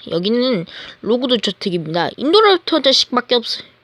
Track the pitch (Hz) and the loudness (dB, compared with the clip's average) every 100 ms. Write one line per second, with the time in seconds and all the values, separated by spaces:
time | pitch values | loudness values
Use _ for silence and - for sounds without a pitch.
0 | - 170 185 240 254 214 165 - - - | -6 -4 0 0 0 -2 -4 -14 -18 -10
1 | - 240 262 240 208 190 202 175 151 170 | -2 0 2 0 -2 -4 -4 -4 -4 -2
2 | 156 - 269 392 440 359 - 320 269 262 | -2 -2 2 4 4 2 2 0 2 2
3 | - 247 240 247 226 - - _ | 0 -2 0 -2 -2 -8 -10 _